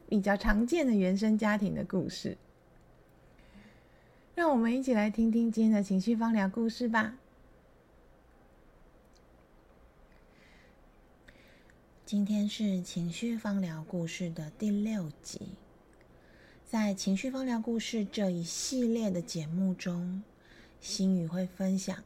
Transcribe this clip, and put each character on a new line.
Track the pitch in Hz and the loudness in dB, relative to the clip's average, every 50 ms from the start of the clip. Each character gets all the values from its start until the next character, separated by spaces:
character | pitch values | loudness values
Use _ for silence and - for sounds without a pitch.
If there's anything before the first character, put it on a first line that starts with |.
| - - | -4 0
比 | 262 208 | 0 2
较 | 190 202 202 202 | 2 2 0 2
常 | - 226 214 208 233 | 4 4 4 4 4
见 | 240 339 349 302 | 2 2 2 4
的 | 262 226 | 4 4
原 | 202 185 180 190 202 | 4 4 4 2 2
生 | 214 220 214 | 2 2 2
家 | 214 220 214 208 208 | 2 2 2 2 2
庭 | 202 180 160 | 0 -2 -2
的 | - - | -4 -4
故 | 180 - 185 147 165 | -2 -2 -2 -2 -2
事。 | - - - - - - - - _ _ _ - - - - - - - - - - - - - - - - - - - - - - - - - - - - - - - - - - | -6 -8 -8 -8 -8 -10 -14 -20 _ _ _ -20 -20 -20 -20 -20 -20 -20 -20 -20 -20 -20 -20 -20 -20 -20 -20 -20 -20 -20 -20 -20 -20 -20 -20 -20 -20 -20 -20 -20 -20 -20 -20 -8 -2
让 | - 349 320 | 0 2 4
我 | 285 | 4
们 | 233 226 226 240 | 4 4 4 2
一 | 262 262 | 2 2
起 | 269 247 | 2 4
来 | 214 208 214 | 4 4 2
听 | 208 - 226 226 | 2 2 2 4
听 | 214 233 233 233 | 4 4 2 2
今 | 214 220 226 | 2 4 4
天 | 220 | 6
的 | 220 208 202 | 6 4 4
情 | 196 196 190 | 2 2 2
绪 | 185 233 240 | 2 2 2
芳 | 220 226 226 | 2 2 2
疗 | 226 214 196 190 | 2 2 2 2
故 | 190 233 226 226 | 0 0 -2 -2
事 | 226 - 247 233 | -2 -2 -2 0
吧。 | 226 226 214 214 233 - - - - - - - - - - - - - _ _ - - - - - - - - - - - - - - - - - - - - - - - - - - - - - - - _ - - - - - - - - - - - - - - - - - - - - - - - - - - - - - - - - - - - - - - - - - - - - - - - - - - - | 2 0 0 -2 -4 -12 -18 -20 -20 -20 -20 -20 -20 -20 -20 -20 -20 -20 _ _ -20 -20 -20 -20 -20 -20 -20 -20 -20 -20 -20 -20 -20 -20 -20 -20 -20 -20 -20 -20 -20 -20 -20 -20 -20 -20 -20 -20 -20 -20 -20 _ -20 -20 -20 -20 -20 -20 -20 -20 -20 -20 -20 -20 -20 -20 -20 -20 -20 -20 -20 -20 -20 -20 -20 -20 -20 -20 -20 -20 -20 -20 -20 -20 -20 -20 -20 -20 -20 -20 -20 -20 -20 -20 -20 -20 -20 -20 -20 -20 -20 -20 -8
今 | - - 202 202 | -2 0 0 2
天 | 196 214 208 202 208 | 2 2 0 0 0
是 | - - 220 208 190 185 | -2 -2 0 0 0 0
情 | 180 - - 180 170 175 | -2 -4 -4 -4 -4 -2
绪 | 165 - 233 233 233 | -4 -4 -4 -4 -4
芳 | 226 - 208 202 196 | -4 -2 -2 0 0
疗 | 185 170 160 156 156 - | 0 -2 -4 -8 -8 -6
故 | - 180 165 | -4 -4 -4
事 | 160 - - 185 170 | -4 -4 -6 -6 -6
的 | 165 165 156 151 | -6 -6 -8 -10
第 | - - 214 214 | -8 -4 -2 0
六 | 202 202 208 220 220 208 175 151 143 - - | 0 0 0 -2 -2 -4 -4 -6 -8 -12 -16
集。 | - - - - - - - - - - - - - - - - - - - - - - - - - - - - - | -16 -14 -12 -12 -14 -14 -16 -20 -20 -20 -20 -20 -20 -20 -20 -20 -20 -20 -20 -20 -20 -20 -20 -20 -20 -20 -20 -10 -4
在 | - 226 214 208 196 | -2 0 0 0 0
情 | 196 - 202 190 190 | -2 0 0 0 0
绪 | - 262 | 0 -4
芳 | 254 262 262 | -4 -4 -2
疗 | 262 240 226 | -2 -2 -2
故 | 220 240 233 226 | -2 -2 -2 -2
事 | 208 - - 226 208 | -2 -2 -2 -2 -2
这 | 190 - - 208 190 | -2 -2 -2 0 0
一 | 180 170 170 | 0 -2 -4
系 | 165 - - - - 269 254 247 | -6 -6 -6 -6 -4 -2 0 0
列 | 226 226 233 226 208 | 0 0 0 0 -2
的 | 185 175 | -2 -2
节 | 170 - - 170 156 151 | -4 -6 -6 -6 -6 -4
目 | 165 180 190 190 180 | -2 0 0 0 0
中， | - - 185 175 175 175 180 185 190 208 - - - - - - - - - - - | -2 -4 -4 -4 -4 -4 -4 -6 -8 -10 -12 -18 -20 -20 -20 -20 -20 -20 -20 -20 -18
星 | - - - - 190 190 190 180 | -12 -8 -4 0 2 2 2 2
宇 | 165 160 | 0 -2
会 | 165 180 185 | -2 -4 -4
分 | 180 - - 196 190 190 190 | -4 -4 -2 -2 0 0 0
享 | 190 - 185 - - | -2 -4 -8 -8 -12